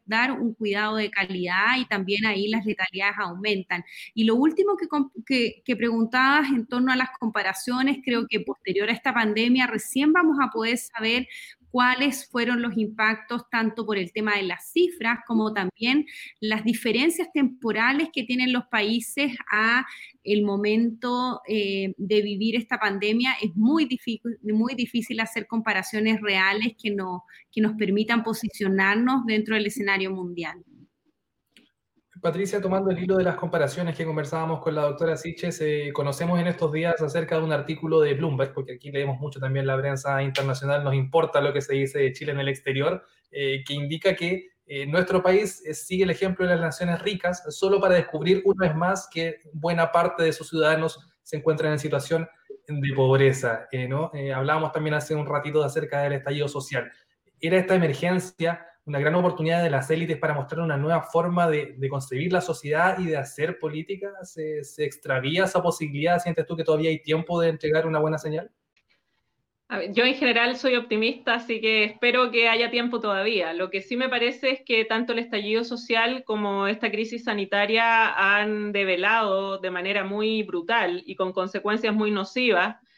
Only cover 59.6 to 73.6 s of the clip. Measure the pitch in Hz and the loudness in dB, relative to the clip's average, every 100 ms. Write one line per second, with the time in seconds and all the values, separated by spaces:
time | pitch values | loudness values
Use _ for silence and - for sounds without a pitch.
59.6 | 170 139 135 160 165 151 156 147 135 160 | 2 0 0 -2 -2 -2 -2 -2 -4 -4
60.6 | 165 143 147 165 - 165 170 175 170 151 | -2 0 0 0 0 0 2 2 2 2
61.6 | 135 127 135 135 135 127 170 185 - 160 | -2 -4 -4 -4 -4 -4 0 0 0 -4
62.6 | 143 151 180 185 175 151 135 - 160 175 | -2 2 2 2 0 -2 -4 -4 -4 -2
63.6 | 156 156 160 196 196 196 180 - 156 151 | -6 -6 -8 -8 -10 -12 -14 -10 -8 -8
64.6 | 139 - 147 - 151 131 131 170 185 185 | -8 -6 -6 -4 -4 -2 0 0 0 2
65.6 | 170 165 156 143 156 175 175 165 156 165 | 0 -2 -4 -2 2 2 0 -2 -2 -2
66.6 | 160 156 160 160 - 156 165 175 165 160 | 0 2 2 -2 0 -2 0 0 2 2
67.6 | 156 156 160 156 156 156 156 156 190 _ | 0 2 2 0 0 0 -4 -6 -8 _
68.6 | _ _ _ _ _ _ _ _ _ _ | _ _ _ _ _ _ _ _ _ _
69.6 | - 202 185 202 254 269 254 233 240 247 | -10 -6 -2 2 2 2 2 2 2 0
70.6 | 277 247 233 214 226 277 - 233 240 226 | 2 2 2 0 0 -2 -2 -2 -2 -2
71.6 | 220 220 208 - 240 247 247 233 233 226 | 2 2 2 0 2 4 2 4 4 4
72.6 | 240 240 240 240 220 196 208 214 165 170 | 2 0 -2 -2 -2 0 0 0 -2 -4